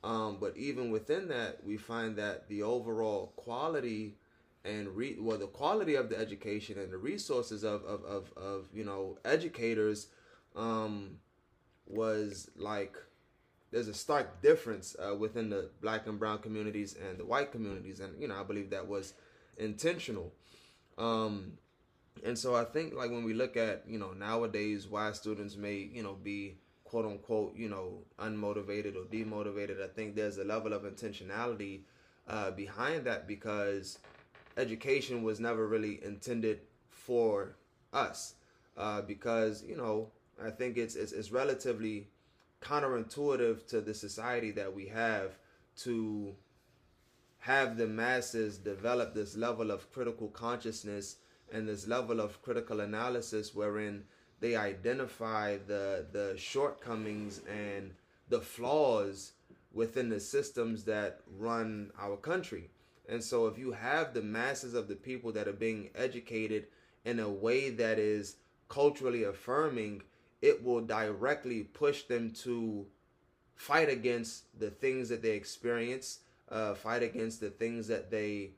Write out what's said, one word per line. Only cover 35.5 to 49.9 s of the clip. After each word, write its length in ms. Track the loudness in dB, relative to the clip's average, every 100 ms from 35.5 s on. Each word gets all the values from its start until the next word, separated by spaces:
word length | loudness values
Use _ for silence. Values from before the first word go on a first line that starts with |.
| 2 4
really 320 | 4 2 -4
intended 560 | -8 -8 -4 2 2 2 -4 _ _
for 640 | -20 2 6 6 4 0 -8 _ _ _
us, 400 | 0 0 -2 -10 -14 _ _ _ -6
uh, 240 | -2 -2
because, 640 | -4 -4 2 4 4 2 -6
you 80 |
know, 360 | -4 0 0 0 -10 _ -8
I 60 | -8
think 260 | -2 0 0
it's, 180 | 0
it's, 180 | -2 -4
it's 200 | -4 -2
relatively 760 | 2 2 2 0 0 -2 -4 -8 _ _ _ _ _
counterintuitive 1080 | 0 2 4 2 -2 0 2 4 4 2 0
to 120 | -2
the 140 | 0
society 560 | -6 -6 -6 -2 0 0
that 220 | -2 -4
we 140 | -6 -6
have 520 | 0 2 2 0 -8 -20 -20 _ -8
to 580 | -2 0 0 -2 -4 -10 _ _ _ _ _ _ _ _ _ _
have 400 | 4 6 6 2
the 80 | 0
masses 720 | 2 4 4 2 0 0 0
develop 560 | -4 0 2 2 2
this 200 | 0 -2
level 360 | 0 0 2 0
of 200 | -2 -4